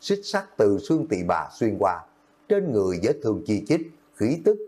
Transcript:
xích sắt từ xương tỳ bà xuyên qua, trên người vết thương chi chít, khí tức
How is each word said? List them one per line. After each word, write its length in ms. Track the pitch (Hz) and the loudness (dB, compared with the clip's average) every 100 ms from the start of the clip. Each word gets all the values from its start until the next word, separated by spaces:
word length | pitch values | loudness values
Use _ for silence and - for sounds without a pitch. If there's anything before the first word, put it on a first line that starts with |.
xích 180 | - 202 | -4 -4
sắt 340 | 202 202 202 - | -2 -4 -4 2
từ 220 | 107 95 - | 2 2 0
xương 180 | 160 - | -2 0
tỳ 160 | 95 | -2
bà 260 | 87 85 78 | 0 -2 -2
xuyên 240 | - 117 98 | -2 -2 0
qua, 260 | 98 87 - _ _ _ - | 0 -2 -8 _ _ _ -2
trên 220 | 202 180 | 0 2
người 280 | 110 92 87 | 0 0 0
vết 120 | 107 - | 0 0
thương 200 | 117 101 - | -2 -2 0
chi 200 | 104 - | -2 0
chít, 140 | 160 - - _ - | -2 -2 -14 _ -2
khí 260 | 107 165 185 | -2 2 2
tức 120 | 214 | 2